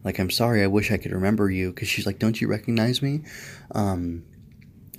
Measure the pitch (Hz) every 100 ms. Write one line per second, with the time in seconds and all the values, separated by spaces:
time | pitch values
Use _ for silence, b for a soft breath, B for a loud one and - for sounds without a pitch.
0 | 95 92 92 - 117 110 98 104 101 98
1 | - 92 95 107 98 95 92 90 - -
2 | 101 98 110 113 107 107 - 113 117 123
3 | 139 147 - B B B B - 101 90
4 | 85 85 - - - - - - -